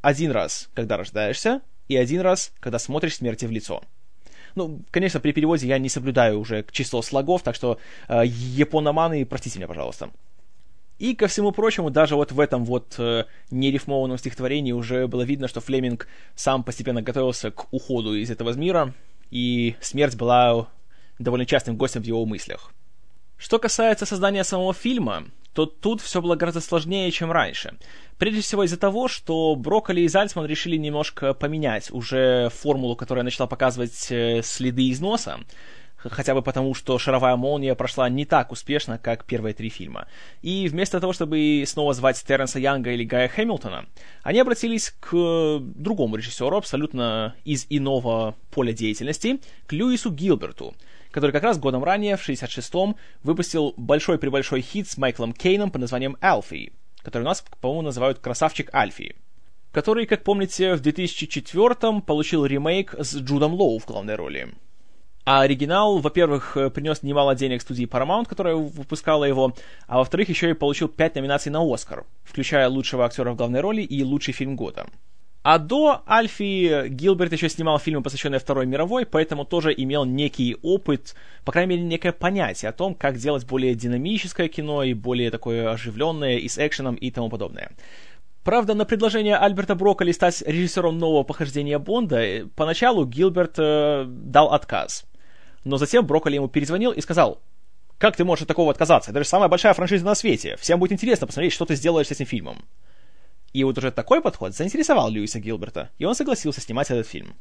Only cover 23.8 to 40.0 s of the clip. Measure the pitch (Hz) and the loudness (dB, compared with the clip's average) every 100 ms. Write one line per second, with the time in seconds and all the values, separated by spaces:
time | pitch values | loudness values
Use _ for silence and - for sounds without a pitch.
23.8 | 226 214 202 196 196 202 190 185 185 185 | 4 4 -2 0 0 2 0 0 0 -2
24.8 | 233 254 131 87 - - - - 156 - | -2 0 0 -4 -8 -14 -6 -2 -2 0
25.8 | 202 220 - 185 170 165 170 165 - 170 | -2 -2 -2 -2 0 2 2 0 0 0
26.8 | 156 196 185 165 165 170 101 - - - | 0 -2 0 -2 2 2 2 -2 -10 -10
27.8 | - - - - 190 214 - 202 185 175 | -14 -14 -14 -2 0 0 0 2 2 2
28.8 | 202 202 254 - - 160 160 151 123 214 | 2 2 -2 -4 -2 2 2 2 2 2
29.8 | 214 180 170 185 202 - 151 151 170 160 | 2 2 4 4 2 -2 -4 -4 -2 -2
30.8 | 151 147 151 - 135 135 147 156 147 107 | 0 -2 -4 -2 -2 0 -2 0 0 -2
31.8 | - 123 117 131 131 127 120 - 147 135 | -4 -8 -2 4 4 6 2 0 0 2
32.8 | 123 120 120 127 123 - 123 123 131 120 | 0 -4 -2 -2 -2 -2 -4 2 2 2
33.8 | 120 - - 120 117 117 113 - 127 123 | -4 -6 -4 0 2 0 -2 -2 -2 2
34.8 | 131 127 185 233 - 62 - - - - | 2 2 -2 -2 -4 -10 -12 -14 -14 -14
35.8 | - - 120 - 139 135 127 131 135 131 | -14 -12 -10 -4 0 0 0 0 -2 -2
36.8 | - 123 139 131 127 123 131 147 135 127 | -2 0 2 4 4 4 2 0 0 0
37.8 | 127 - 123 127 147 156 120 120 - 147 | -2 0 0 0 4 4 4 -6 -2 -2
38.8 | - 113 117 113 - 120 107 104 113 - | -2 -6 -2 -4 -2 -4 -2 -4 -8 -8
39.8 | 85 64 | -12 -10